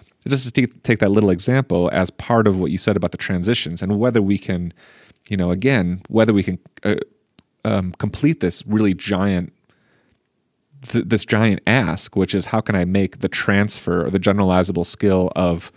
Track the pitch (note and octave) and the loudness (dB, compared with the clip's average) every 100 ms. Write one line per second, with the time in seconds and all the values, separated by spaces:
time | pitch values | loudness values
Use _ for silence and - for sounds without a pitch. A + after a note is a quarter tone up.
0 | _ _ - C3+ B2+ C3+ B2 - - A2 | _ _ -6 -4 -2 0 0 -2 0 2
1 | G2+ G#2 G#2 F2+ - C3 B2+ F2 F2+ - | 4 4 4 2 0 0 0 0 0 0
2 | F2+ - - A#2 G#2 F#2 D#2+ F2+ - G2 | -2 -4 0 2 4 2 0 -2 0 0
3 | F2 - - F#2 F#2 A#2+ - E2+ F#2+ G#2 | -2 -6 -6 -2 0 -2 -4 -6 -2 0
4 | B2 A2+ G2 G2 - F2+ F2 - - - | 2 2 2 0 -2 -6 -6 -10 -20 -20
5 | - _ - G2 F2 F2+ B2+ B2+ F2 F#2 | -20 _ -6 -2 0 0 2 2 0 -4
6 | - G#2+ A2 G2+ F#2+ F#2 _ - G#2 - | -2 2 4 4 0 -4 _ -8 -4 -4
7 | - _ _ _ _ _ A2 G#2 F#2 - | -6 _ _ _ _ _ -4 -2 -2 -4
8 | G#2+ - D3 D#3+ F2+ - - G#2+ G#2 F2+ | -6 -2 -2 0 -2 -4 -2 0 2 0
9 | - F#2+ G2 F2+ F2 - _ _ _ _ | -2 -2 0 0 -4 -10 _ _ _ _
10 | _ _ _ _ _ _ _ - - A#2+ | _ _ _ _ _ _ _ -20 -6 -4
11 | - A2 - G#2+ A2 F#2+ - B2+ F2+ F2+ | -2 -2 0 2 2 2 0 0 0 -4
12 | - G2 F#2 G2 - - - G2 F2+ G2 | -4 -2 0 -2 -2 -4 0 0 0 0
13 | F#2+ - F#2+ - - G2+ G#2 - - F2 | 0 -2 -6 -4 0 2 2 -2 -2 -2
14 | D#2+ F#2+ G2+ G2 F#2+ F#2 F2+ F2 E2+ - | 0 0 2 2 4 2 2 0 -4 -2
15 | G#2 F#2+ F2+ - F2+ F2 - | 2 2 0 0 0 -2 -6